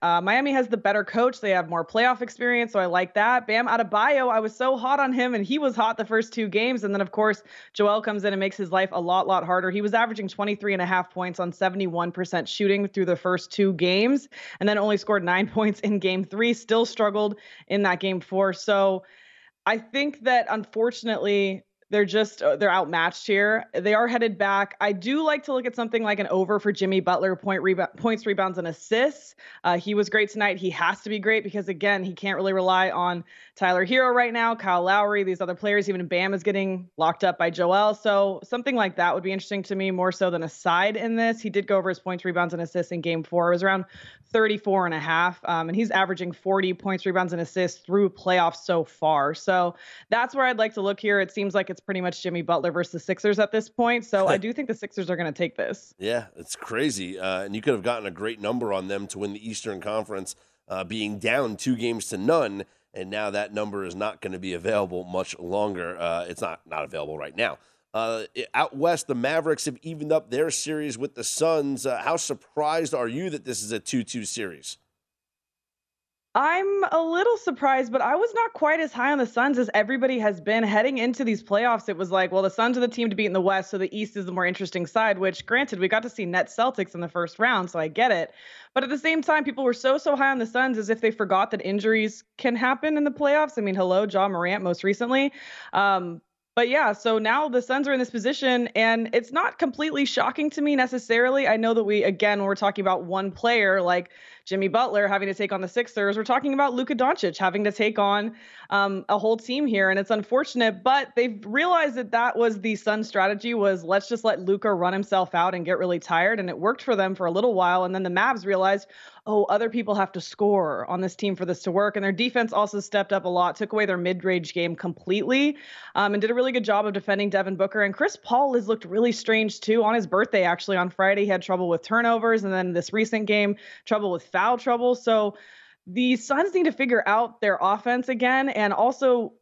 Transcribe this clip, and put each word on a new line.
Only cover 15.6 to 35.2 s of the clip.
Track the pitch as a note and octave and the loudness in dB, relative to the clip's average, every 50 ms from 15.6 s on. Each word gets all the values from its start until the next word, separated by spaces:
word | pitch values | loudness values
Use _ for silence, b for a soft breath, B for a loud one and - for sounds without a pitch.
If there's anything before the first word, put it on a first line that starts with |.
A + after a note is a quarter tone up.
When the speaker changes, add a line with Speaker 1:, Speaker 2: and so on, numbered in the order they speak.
| A3 G#3+ G3+ - | 0 0 0 0
Speaker 1:
in | - G3+ G#3+ G3+ | -2 -2 0 0
Game | E3+ F#3+ F#3 F#3 F#3+ | 0 0 0 0 -2
three, | - - G3+ A3+ A#3 A#3 | -4 -2 0 0 0 0
still | A3+ - - A3 A3+ A#3 | -2 -2 0 2 2 2
struggled | A#3 - - A3 G#3 G3+ G#3+ G#3 G#3 G#3 G#3 B B B B B _ | 0 0 0 0 0 2 0 0 0 -2 -6 B B B B B _
in | - G3+ G3+ | 0 2 2
that | F#3+ F3+ F3 | 2 2 0
Game | - G3 F#3+ F3+ | 0 -2 -2 -4
four. | E3 - G3 F#3+ G3 G3 F3+ | -4 -2 0 0 2 2 0
So | E3+ - - G#3 G3 G3 G3 F#3+ F#3+ F#3+ B B B B B B B B B B _ _ | -2 -2 0 2 4 4 2 2 0 -4 B B B B B B B B B B _ _
I | - A3 A3+ | -2 -2 -2
think | A3+ - - C4+ C#4+ D4 C#4 - | -4 -6 -4 -2 -2 -2 -4 -2
that, | A3 C4 B3+ A#3+ A3+ - | 0 2 4 4 2 2
unfortunately, | - G#3+ G3+ - - A3 A3+ A#3+ A#3+ - - A#3 A3 F#3+ - G3+ G3+ G3+ G3 F#3+ F#3+ F#3+ - _ _ _ _ _ | -2 -4 -6 -6 -2 0 0 0 0 -2 -4 -4 -2 -2 0 0 2 2 2 0 -2 -6 -10 _ _ _ _ _
they're | - G#3 G#3 | 2 2 2
just, | F3+ E3+ G#3+ A3 G#3+ - - - | 2 2 2 0 0 -2 0 0
uh, | - C3+ | 0 2
they're | - G#3 G3+ | 4 2 2
outmatched | F3 F#3+ F3+ C#3+ E3+ E3 E3 F3 - - - | 4 2 2 0 0 0 0 0 0 -4 -2
here. | - G#3 G3 G3+ G#3 G#3+ A3 - - - | 0 2 2 4 2 2 0 -2 -4 -6
They | - F3+ G#3 G#3+ | -2 0 2 4
are | G#3+ A#3 A#3+ | 4 2 2
headed | A#3 A#3+ A#3 A3+ G3+ F3 | 2 0 0 0 0 0
back. | G3+ G3 G3 G3 G3+ G3 - - | 0 2 2 2 0 -2 -2 -2
I | - G#3 | -2 -2
do | G#3 F#3 E3+ A3 C4+ D4+ D#4+ | 0 -2 -2 -2 -2 0 2
like | D#4 D4+ D4 D4 | 0 0 0 -2
to | - C#4 | -4 -4
look | B3+ A#3+ | -2 -2
at | B3 A#3 | -4 -4
something | - A#3 A3+ A3+ A3+ A3+ | -4 -4 -2 -2 -2 0
like | G#3+ G#3 G3 | 0 0 -2
an | G3+ - | -2 0
over | - F#3+ F#3+ F3 G#3+ G#3 | 0 0 2 2 0 0
for | - G#3 | 0 -2
Jimmy | G3 - F#3+ F#3+ F#3+ F#3+ | -2 0 -2 0 0 2
Butler, | - F3 F3+ - F#3 F#3+ F#3 | 2 2 2 2 2 0 -2
point | - - G3 F#3+ F#3 D#3 | -2 -2 -2 -2 0 2
reba-, | F#3+ F#3+ F3+ F3+ - - - | 2 2 2 0 -4 -4 -4
points, | - A3+ A3+ A3 A3+ A3+ | -2 -2 -2 0 -2 -2
rebounds, | G3+ G3 G3 F#3+ F3+ F3 | 0 0 0 0 -2 -4
and | F3 E3 | -6 -6
assists. | D#3+ - - - A3 A3+ B3+ D4+ C#4+ - - - - B B B B B B | -8 -10 -4 -2 0 2 2 2 0 -4 -12 -20 -20 B B B B B B
Uh, | F3 F3 F3 | 0 0 0
he | E3+ G3+ G#3 | 0 0 0
was | G#3 G#3 G#3 | 0 0 2
great | G#3 G#3+ G#3+ G#3 | 2 2 2 2
tonight. | - G#3+ G#3 G3+ F#3 F#3+ | 0 0 0 0 0 -2
He | F3+ F#3 | -4 -4
has | D#3+ - E3+ E3 F#3+ - | -2 0 0 0 0 0
to | - G#3 | -4 -6
be | G#3+ G#3+ | -6 -4
great | F#3+ G#3+ A3 A3 G#3+ | 0 0 0 0 0
because, | G#3 - G#3 F#3+ G3 | -2 -6 -6 -6 -6
again, | F#3+ D#3 F3+ G3+ G3+ G3 F#3 | -6 -2 0 2 2 2 0
he | F#3+ F3+ | -4 -6
can't | - - G3 G3 | -6 -4 -4 -2
really | D#3 F#3+ G3 F#3+ | 0 0 0 0
rely | F#3+ F#3 F#3 F#3 F#3 F#3 F#3+ | 2 2 4 4 4 4 2
on | - - F3 F3 F3 F3 E3 B B B B B B | 2 0 0 0 -2 -4 -6 B B B B B B
Tyler | - G3 F#3 F3+ F3+ F#3 F3 | 0 2 2 4 2 2 2
Herro | A#3+ C4 C4 B3+ B3 | 2 4 4 4 4
right | B3 B3 A#3+ | 4 2 2
now, | A3+ A#3+ A3+ A#3 A#3 | 0 0 0 0 0
Kyle | A3+ G3+ F#3+ F3+ F3 F3 | -2 0 0 2 2 4
Lowry, | F#3 F#3+ G#3 G#3 G#3 G#3 G#3 | 4 4 4 4 2 2 0